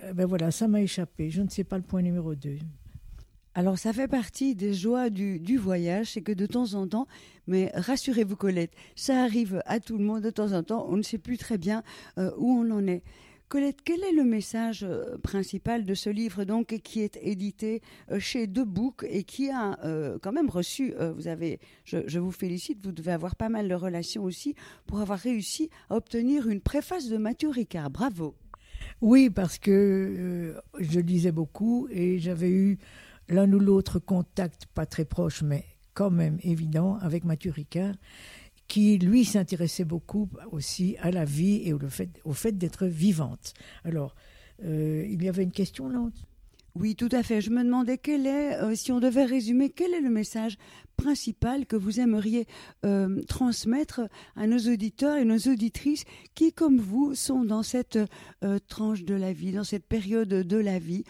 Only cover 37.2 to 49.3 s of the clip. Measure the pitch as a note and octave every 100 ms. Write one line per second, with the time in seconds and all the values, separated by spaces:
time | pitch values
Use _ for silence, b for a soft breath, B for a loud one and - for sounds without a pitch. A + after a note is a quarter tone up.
37.2 | E3+ D#3 F3+ D3+ D3 E3+ F#3+ G3 B B
38.2 | B B B B - G#3 G#3 G#3 F3+ A#3+
39.2 | A3+ G#3 F3+ F3 E3+ - E3+ E3 - G3+
40.2 | G3+ - G3 D3+ C#3 - F#3 A3+ E3 F3+
41.2 | D3+ C#3+ F#3 G#3 G3 D3 C#3+ - F3+ -
42.2 | D#3+ C#3 A3+ G3+ F3 - F#3+ D#3+ F#3+ E3
43.2 | B2+ - - - B B E3 E3 C#3 -
44.2 | b b b b F#3 D#3 D#3 D#3 F#3+ F#3+
45.2 | F#3 F3+ F#3 - F#3+ - C4 B3 A#3 -
46.2 | - - - _ _ F3 G#3+ G#3 A#3+ B3
47.2 | A#3 A3 G#3+ A#3+ B3 B3 A#3+ C4 - D4
48.2 | C4+ C#4 D4 - A3 A3 - B3 B3+ B3
49.2 | C4